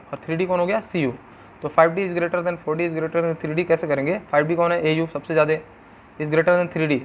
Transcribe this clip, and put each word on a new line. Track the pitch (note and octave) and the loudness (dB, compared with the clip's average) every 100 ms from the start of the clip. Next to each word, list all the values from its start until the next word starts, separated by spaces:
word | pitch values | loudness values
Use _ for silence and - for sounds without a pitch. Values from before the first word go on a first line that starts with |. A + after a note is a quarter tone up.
| - | -10
और | C#3 | -12
थ्री | - E3 | -6 -4
डी | F#3 | -2
कौन | F3+ | 0
हो | F3 | 0
गया? | A3 | -2
सीयू। | G#3+ F3+ C3+ B2+ - - - - | -2 -2 -2 -4 -14 -20 -20 -10
तो | D3 | -2
five | - E3 | 4 4
D | E3+ F#3+ | 2 -4
is | F3 | -2
greater | E3+ F3 | -2 -2
than | E3+ E3+ | -4 -4
four | - D#3+ | -4 -2
D | E3+ | -2
is | |
greater | D#3+ D#3+ E3+ | -2 -2 0
than | E3 E3 | 0 -2
three | D#3 D#3 | -4 -2
D | E3+ | 2
कैसे | E3 D#3 | 0 0
करेंगे? | C#3 C#3 G3+ | -2 0 -2
फ़ाइव | - D3 D#3 | 0 0 2
डी | E3+ | 2
कौन | E3+ | 2
है? | E3+ | 2
एयू | D#3 D#3 E3 | 0 0 -2
सबसे | D3 - | -6 -2
ज़्यादा, | D#3 D3+ D#3 - - - - - - | 2 2 2 -4 -20 -20 -20 -18 -8
is | D3+ | -2
greater | D#3 E3 F3+ | 2 4 2
than | F3 | 2
three | E3 D#3 | 0 0
D | C#3 | 0